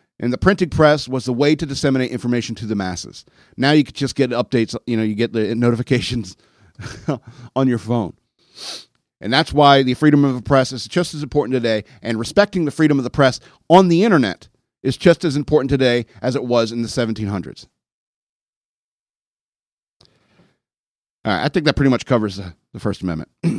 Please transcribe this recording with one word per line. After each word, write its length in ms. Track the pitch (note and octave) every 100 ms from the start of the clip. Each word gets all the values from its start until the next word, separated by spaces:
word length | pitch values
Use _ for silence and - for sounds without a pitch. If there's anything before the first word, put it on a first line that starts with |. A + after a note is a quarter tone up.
| _ -
And 120 | B2
the 60 | A#2
printing 320 | F#3 G3 E3+
press 380 | C#3+ D3+ D3 -
was 160 | B2+
the 80 | C3
way 240 | B2 C#3+ D3
to 100 | D3+
disseminate 460 | C3+ C#3+ C3 B2+
information 420 | B2 A#2+ A#2+ A2+ A2
to 100 | G#2+
the 100 | G#2
masses. 480 | F#2 F2 - - - _ _ -
Now 160 | C3+
you 100 | D3+
could 140 | C3 -
just 180 | C3+
get 160 | - B2+
updates, 460 | A#2+ A#2 B2 A2+ A#2+ -
you 100 | A2+
know, 60 |
you 120 | A2
get 180 | G#2 A#2
the 220 | A2 G#2+
notifications 840 | A#2 A#2+ A#2 - B2 F#2 A#2+ F#2+ - _ _ _ - - -
<laughs> 600 | - C3+ - - A#2+ C3
on 120 | C3+
your 100 | A#2
phone. 360 | G#2+ A#2+ F2+ - _ _ _ - - - - _ _ _
And 120 | G#2+
that's 200 | C3+ D#3+
why 300 | C#3+ C#3+ C#3
the 120 | B2+
freedom 300 | B2 D3+ D3
of 120 | C#3+ B2
the 60 |
press 280 | G#2+ C3+ C3
is 160 | B2+ -
just 280 | F3 F3
as 80 | D3+
important 320 | C#3+ D3 A#2
today, 300 | C3 A2+ G#2+ - _
and 160 | - A2+
respecting 460 | A2+ - G3+ F#3+
the 60 | D3+
freedom 280 | - D3+ C#3
of 60 |
the 60 | A#2
press 300 | - C3 - - _ -
on 200 | F3+ F#3
the 160 | E3+
internet 440 | A3 E3 G#2+ - - _ _ _
is 140 | C3+ -
just 280 | F3 E3+
as 100 | F3
important 360 | C#3 - D3+ C3+
today 360 | C#3 C3 A#2+ A2+ -
as 160 | B2+ B2
it 80 |
was 260 | A#2+ A#2+ A2+
in 120 | A#2+
the 60 | A2+
seventeen 400 | C3 A#2 G#2+ G#2
hundreds. 380 | G2+ - - - _ _ _ _ _ _ _ _ _ _ _ _ _ _ _ _ _ _ _ _ _ _ _ _ _ _ _ _ _ _ _ _ _ _ _
All 80 | -
right, 120 | F#2
I 40 | C#3
think 160 | F3+
that 100 | D3
pretty 160 | - C#3
much 160 | A#2+ -
covers 300 | B2 G#2+ F#2+
the, 180 | F#2 - _
the 80 | -
First 220 | G#2 G2
Amendment. 280 | F2+ D#2+ - _
<clears throat> 80 |
All 80 | E3